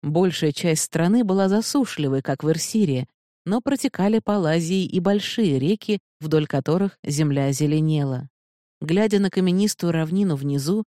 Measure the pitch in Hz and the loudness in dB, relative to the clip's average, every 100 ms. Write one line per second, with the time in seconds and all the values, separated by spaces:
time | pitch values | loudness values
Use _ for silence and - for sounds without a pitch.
0 | 151 156 190 156 156 143 175 160 - 156 | 0 2 2 2 -2 0 -2 0 -2 0
1 | 170 233 220 190 190 202 220 285 240 - | 2 2 2 2 2 2 0 -2 -2 -2
2 | 143 135 - 139 151 160 - 220 190 127 | -2 -2 -2 -4 0 -2 -2 0 0 0
3 | 127 _ _ _ - 226 254 277 262 - | -4 _ _ _ -4 -2 0 -2 -2 0
4 | 196 220 - 208 160 165 160 190 180 185 | 2 2 0 0 2 0 2 0 0 0
5 | 180 202 - - 208 135 139 214 - 208 | 2 0 -2 -2 0 2 0 -2 -2 -4
6 | _ _ 156 156 151 143 135 170 196 - | _ _ 0 0 0 -2 0 0 0 -4
7 | - 147 156 139 139 135 147 156 156 156 | -6 -2 0 2 0 0 0 2 2 0
8 | 139 127 135 _ _ _ _ _ 151 180 | 0 -4 -8 _ _ _ _ _ -2 0
9 | 214 202 196 185 185 180 208 - 175 165 | 2 2 0 2 2 2 0 0 -2 0
10 | 156 185 202 143 139 139 135 208 214 | 0 0 0 0 -2 -2 0 -2 -4